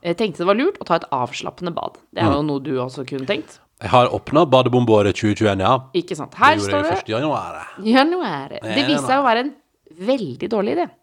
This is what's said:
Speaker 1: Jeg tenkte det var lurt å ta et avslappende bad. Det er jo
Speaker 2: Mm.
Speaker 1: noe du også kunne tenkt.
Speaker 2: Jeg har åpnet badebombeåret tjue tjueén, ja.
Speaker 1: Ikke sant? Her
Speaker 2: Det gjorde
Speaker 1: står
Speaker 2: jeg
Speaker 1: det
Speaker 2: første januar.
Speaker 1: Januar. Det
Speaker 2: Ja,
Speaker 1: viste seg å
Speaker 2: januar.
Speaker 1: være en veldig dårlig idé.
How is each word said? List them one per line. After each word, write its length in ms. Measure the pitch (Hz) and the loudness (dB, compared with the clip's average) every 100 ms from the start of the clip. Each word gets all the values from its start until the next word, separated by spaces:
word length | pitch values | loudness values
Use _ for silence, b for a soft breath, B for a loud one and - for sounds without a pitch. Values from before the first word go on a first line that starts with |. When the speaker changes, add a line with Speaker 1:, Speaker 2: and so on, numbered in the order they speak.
Speaker 1:
Jeg 140 | 175 170 | -4 -2
tenkte 220 | 220 165 | -2 -2
det 100 | 175 | 0
var 80 | 208 | 2
lurt 220 | 302 403 | 0 -2
å 60 | - | -2
ta 80 | 165 | -2
et 140 | - | -2
avslappende 640 | 135 120 - 87 - 175 156 | -4 -4 -6 -12 -8 -8 -6
bad. 220 | - - _ | -8 -12 _
Det 80 | - | -2
er 60 | 165 | 0
jo 80 | 139 | 0
Speaker 2:
Mm. 20 | 151 | 0
Speaker 1:
noe 140 | 139 | -4
du 140 | 135 131 | -4 -4
også 240 | 127 131 127 | -6 -8 -10
kunne 200 | 139 131 | -8 -6
tenkt. 300 | 208 - - _ _ | -6 -6 -20 _ _
Speaker 2:
Jeg 80 | 101 | 2
har 160 | 127 123 | 4 4
åpnet 420 | 107 - 143 165 | 2 0 2 6
badebombeåret 640 | 127 127 123 120 107 101 | 6 4 2 4 4 4
tjue 220 | 92 107 101 | 2 0 2
tjueén, 240 | 107 98 | 0 2
ja. 140 | 95 127 131 | 2 0 0
Speaker 1:
Ikke 220 | 185 170 160 | -6 -6 -8
sant? 180 | 143 - | -10 2
Her 200 | 247 311 | 4 4
Speaker 2:
Det 60 | |
gjorde 80 | 302 | 0
Speaker 1:
står 100 | 294 | -2
Speaker 2:
jeg 40 | |
Speaker 1:
det 100 | 302 | 0
Speaker 2:
første 180 | 370 - | -2 -2
januar. 560 | 107 311 277 87 - - - | -2 -2 -4 -6 -12 -14 -6
Speaker 1:
Januar. 680 | 202 254 294 359 277 147 135 | 2 4 4 0 -4 -6 -8
Det 100 | - - - | -10 -4 -2
Speaker 2:
Ja, 100 | 277 | 0
Speaker 1:
viste 200 | 285 262 | 0 0
seg 120 | 262 | 2
å 40 | |
Speaker 2:
januar. 40 | 269 | 2
Speaker 1:
være 120 | 226 | 2
en 140 | 269 285 _ _ _ 160 190 | -2 -8 _ _ _ -12 -2
veldig 420 | 269 185 120 - | -2 -2 -8 -4
dårlig 260 | 226 202 302 | -2 -2 -2
idé. 120 | 349 _ | -4 _